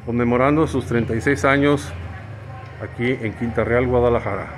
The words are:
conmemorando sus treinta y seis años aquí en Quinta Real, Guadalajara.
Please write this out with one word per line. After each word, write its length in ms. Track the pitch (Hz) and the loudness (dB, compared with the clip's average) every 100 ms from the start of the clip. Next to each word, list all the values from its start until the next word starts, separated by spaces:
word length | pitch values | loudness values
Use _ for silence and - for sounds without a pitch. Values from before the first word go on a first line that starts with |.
conmemorando 600 | - 120 120 123 135 151 160 | -2 0 2 4 4 4 2
sus 180 | 135 | 0
treinta 300 | 110 117 113 | 0 0 0
y 80 | 113 | 0
seis 240 | 143 139 139 | 0 2 2
años 480 | 139 143 143 - - - - - - - - - - | 4 4 2 -2 -12 -12 -12 -14 -16 -14 -14 -14 -12
aquí 340 | 104 - 120 127 | -12 -4 -2 -2
en 100 | 113 | -4
Quinta 320 | 87 117 117 | -4 -2 0
Real, 220 | 110 120 127 | 2 2 4
Guadalajara. 640 | 123 120 120 107 98 78 | 4 4 2 0 -6 -8